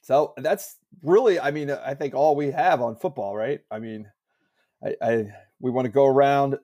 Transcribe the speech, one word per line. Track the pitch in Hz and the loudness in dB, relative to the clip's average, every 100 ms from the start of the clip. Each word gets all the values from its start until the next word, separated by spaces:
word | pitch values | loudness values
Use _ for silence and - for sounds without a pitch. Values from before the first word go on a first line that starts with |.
So | - 135 151 - | 2 2 2 -4
that's | 135 202 - - _ _ | -4 -4 -6 -20 _ _
really, | 143 196 247 175 | 2 4 4 2
I | 135 | -2
mean, | 147 143 | -4 -6
I | 139 131 | -6 -6
think | 139 143 | -6 -6
all | 131 151 143 | 2 2 2
we | 143 | -2
have | 131 175 147 | 0 2 2
on | 117 113 | -2 -4
football, | 185 143 98 | -8 -6 -6
right? | 104 113 143 _ | -4 -4 -6 _
I | 110 | -12
mean, | 113 110 101 _ _ _ _ _ _ _ | -12 -14 -16 _ _ _ _ _ _ _
I, | - - | -8 -4
I, | 117 113 104 101 _ _ | -2 -2 -2 -12 _ _
we | 131 | -4
wanna | 123 127 | -2 0
go | 135 139 | 4 4
around | 135 139 143 139 139 | 6 4 4 0 -2